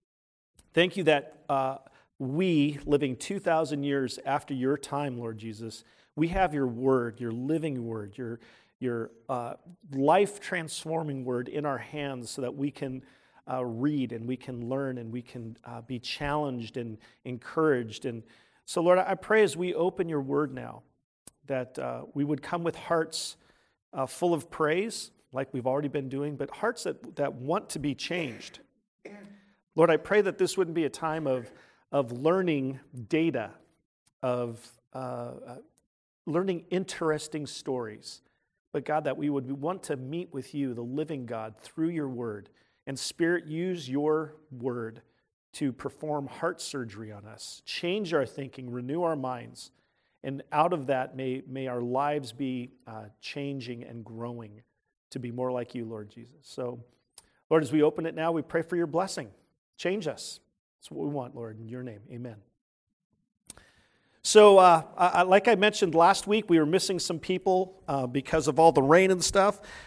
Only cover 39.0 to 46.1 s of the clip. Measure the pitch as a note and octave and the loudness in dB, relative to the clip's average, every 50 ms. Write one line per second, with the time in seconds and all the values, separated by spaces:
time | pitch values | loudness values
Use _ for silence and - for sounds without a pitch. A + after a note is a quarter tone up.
39 | D3+ C#3+ B2+ - C#3+ D3 C#3+ C#3 B2+ B2+ C#3 C#3 C#3 E3 F#3 F3+ - - D3 B2+ | 0 0 -2 0 0 0 0 -2 -2 -4 -6 -4 -4 -4 -4 -4 -4 -6 -6 -6
40 | B2+ C3 D#3 E3+ F3+ F3 - C3+ B2+ - - D3 C#3 C3 A#2+ A#2 A#2 A#2+ C3 D3+ | -6 -8 -8 -8 -8 -8 -10 -10 -10 -8 -6 -4 -4 -4 -4 -6 -6 -6 -4 -4
41 | D#3 D3+ D#3+ C3+ B2 A2+ A#2+ A2+ A2 A2 G#2 - - - - D#3+ D#3+ E3+ F3 D#3+ | -4 -4 -6 -8 -8 -8 -8 -8 -8 -10 -12 -16 -20 -12 -4 -2 -2 0 0 -2
42 | D3 C3+ B2+ A#2+ A#2+ A2+ G#2 G#2 G2+ - _ _ _ _ _ _ _ C3+ C3+ B2+ | -4 -4 -4 -6 -6 -6 -6 -8 -12 -16 _ _ _ _ _ _ _ -10 -8 -6
43 | - - - - E3+ E3 F3+ E3+ E3 D3+ D#3 D#3+ F3 F#3+ F3+ E3+ C#3 B2+ C3 C#3+ | -8 -8 -2 0 2 2 2 0 -2 -6 -6 -4 -4 -4 -4 -6 -6 -4 -2 0
44 | D3 D#3 D#3 D#3 D#3 D3 D3+ - _ _ C3 A#2+ A#2 C3 A#2+ B2 A2+ A2+ - - | 2 2 2 2 0 -4 -10 -18 _ _ -12 -6 -6 -4 -4 -4 -6 -8 -10 -14
45 | - _ _ _ _ _ _ _ _ _ - - D3+ C3+ A#2+ - - C3 - - | -20 _ _ _ _ _ _ _ _ _ -6 -4 -4 -4 -2 -4 -8 -10 -8 -8
46 | - D#3 | -6 -4